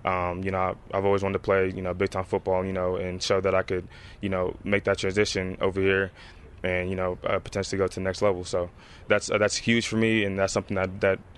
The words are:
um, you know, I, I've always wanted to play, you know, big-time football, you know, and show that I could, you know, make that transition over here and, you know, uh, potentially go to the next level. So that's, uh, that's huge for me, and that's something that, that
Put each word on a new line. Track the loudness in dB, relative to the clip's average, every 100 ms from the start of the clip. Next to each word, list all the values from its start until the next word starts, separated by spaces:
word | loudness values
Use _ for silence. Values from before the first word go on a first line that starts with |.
um, | -2 0 -2 -2
you | -2
know, | 0
I, | 0 -4 -4 0
I've |
always | 2 2
wanted | 2 -2
to |
play, | 2 2 2
you | -2
know, | -4
big-time | -2 -2 -2
football, | -2 -2 0 0
you | 0
know, | -2 -2
and | -2 -4 -4
show | 0 2
that | 4 2
I |
could, | 2 -2 -6 -14 -20 -8
you | -4
know, | -2 -2 -4
make | -2 0
that | 2 0
transition | 0 2 2 0 -4 -2
over | -2 2
here | 2 2 0 -6 -20 -20 -20 -6
and, | -2 -2 -2
you |
know, | -2 -2 -2
uh, | -2 -2
potentially | -2 -4 -2 0
go | 0
to |
the | 0
next | -4 2
level. | 2 2
So | -2 -2 -4 -8 -20 -8 0
that's, | 0 2
uh, | 2
that's | 2 2
huge | 2 2 2
for | 0
me, | 2 2
and | 0 0
that's | 0
something | 0 -2 -2
that, | -2 0
that | 2 2 -4